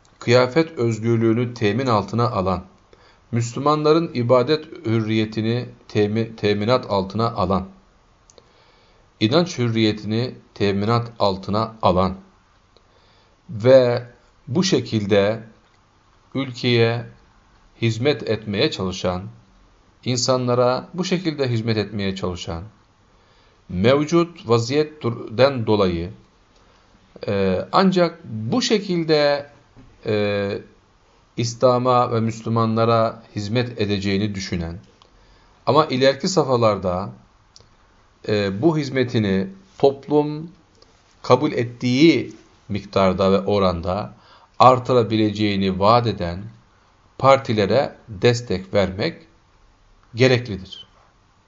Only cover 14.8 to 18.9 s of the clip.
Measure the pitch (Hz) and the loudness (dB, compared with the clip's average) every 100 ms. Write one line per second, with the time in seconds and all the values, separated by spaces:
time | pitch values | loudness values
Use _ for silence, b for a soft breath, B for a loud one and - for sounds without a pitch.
14.8 | 117 110 101 101 101 110 - _ _ _ | 0 -2 2 2 2 0 -8 _ _ _
15.8 | _ _ _ _ _ 131 135 120 127 120 | _ _ _ _ _ -8 -8 -4 0 2
16.8 | 117 117 117 - _ _ _ _ _ - | 2 0 -8 -18 _ _ _ _ _ -4
17.8 | 117 110 135 147 - 104 - 101 123 - | -2 0 -2 -2 -2 -4 -4 -2 -2 -2
18.8 | 92 | -6